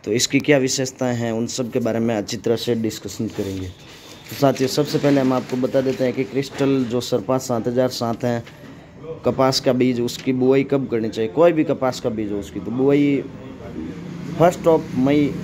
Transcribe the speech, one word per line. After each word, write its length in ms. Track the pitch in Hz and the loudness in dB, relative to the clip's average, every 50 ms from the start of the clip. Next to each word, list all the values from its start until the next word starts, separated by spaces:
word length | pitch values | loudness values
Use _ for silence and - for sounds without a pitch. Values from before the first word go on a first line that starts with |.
| - | -2
तो 80 | 107 | 0
इसकी 280 | 104 123 - - - 139 | 0 0 0 2 2 2
क्या 180 | 131 - 147 139 | 4 6 4 4
विशेषताएं 580 | 131 131 - - 127 123 - - 127 127 123 | 4 2 0 -2 -4 -4 -4 -4 -2 -2 0
हैं 160 | 117 117 117 | -2 -2 -2
उन 140 | 110 113 120 | -2 -2 -4
सब 240 | 117 - - 127 110 | -4 -4 -6 -6 -2
के 80 | 113 127 | -2 -2
बारे 200 | 117 113 110 113 | 0 0 0 0
में 180 | 113 117 117 | 0 0 0
अच्छी 200 | 104 101 - - | -2 -2 -4 -8
तरह 200 | 104 - 117 117 | -4 0 0 0
से 180 | 113 - 120 117 | 0 0 -2 -2
discussion 520 | 113 110 110 - - - 101 - - 117 | 0 0 -4 -4 -6 -12 -12 -6 -6 -6
करेंगे। 400 | 101 - - 104 98 95 95 92 | -4 -4 -4 -6 -4 -6 -6 -8
तो 680 | 90 - - - - - - - - - - - - 110 - | -10 -12 -16 -20 -20 -20 -20 -20 -20 -20 -20 -16 -14 -2 2
साथियों, 280 | 139 135 117 - 135 127 | 2 2 4 2 0 0
सबसे 300 | - 147 147 143 - 147 | 2 0 0 0 0 2
पहले 220 | 139 143 143 139 | 2 4 4 4
हम 120 | 131 131 | 2 2
आपको 240 | 127 127 120 - - | 0 0 -2 -4 -4
बता 240 | 127 127 120 113 135 | -2 -2 2 2 2
देते 240 | 131 135 131 127 131 | 2 2 0 0 0
हैं 80 | 127 | 0
कि 120 | 120 131 131 | 0 -2 -4
crystal 600 | 131 - 135 139 - - - 139 139 135 135 127 | -2 -2 -4 -4 -4 -2 0 2 2 2 2 2
जो 160 | 113 120 123 | 0 -2 -2
सरपास 480 | 120 - 131 117 101 - 131 131 - - | 0 0 -2 -2 2 0 0 0 0 0
सात 180 | 123 113 107 | -2 -2 0
हजार 220 | 123 120 127 127 123 | 0 2 2 2 2
सात 360 | - - 123 117 113 - - | 0 -2 -2 -2 -2 0 0
है, 200 | 123 120 117 117 - - - - - - - - - - - - - - - - | -2 -2 -2 -4 -10 -18 -20 -20 -20 -20 -20 -20 -20 -20 -16 -14 -12 -12 -2 -2
कपास 360 | 123 113 123 135 131 131 - | -2 2 4 2 2 2 2
का 120 | - 135 | 0 2
बीज, 280 | 123 123 127 127 123 120 | 2 4 2 2 2 0
उसकी 320 | 120 120 - - - 135 | -2 -4 -4 -4 -2 -2
बुआई 320 | 131 127 127 127 135 135 139 | 0 2 4 4 4 4 2
कब 240 | 139 143 139 131 - | 2 0 -2 0 -2
करनी 180 | 120 113 110 113 | -2 -2 -2 -2
चाहिए। 220 | 101 113 110 110 | -2 -2 -4 -2
कोई 220 | - 156 170 175 | 2 4 4 6
भी 120 | 170 156 151 | 6 4 2
कपास 360 | - 135 - 131 127 127 - | 0 0 0 0 -2 -2 -2
का 100 | - 123 | -4 -4
बीज 220 | 110 110 107 101 | -2 -2 -4 -4
हो 60 | 101 101 | -4 -6
उसकी, 220 | 98 - - 104 | -6 -8 -10 -10
तो 100 | 90 101 | -8 -6
बुआई 540 | 117 127 131 139 143 147 143 143 139 131 - - - - - - - - - - - - - - - - - - - - - - - - | -2 2 4 4 6 4 4 4 2 0 -2 -6 -14 -14 -14 -16 -16 -14 -14 -12 -10 -10 -10 -10 -12 -12 -12 -12 -12 -10 -10 -8 2 4
first 260 | 160 180 175 - - 170 | 4 4 4 4 4 4
of 120 | 160 156 - - - 123 | 4 4 2 -2 -2 0
May 360 | 127 139 147 147 147 135 - - | 2 4 4 4 2 0 -2 -6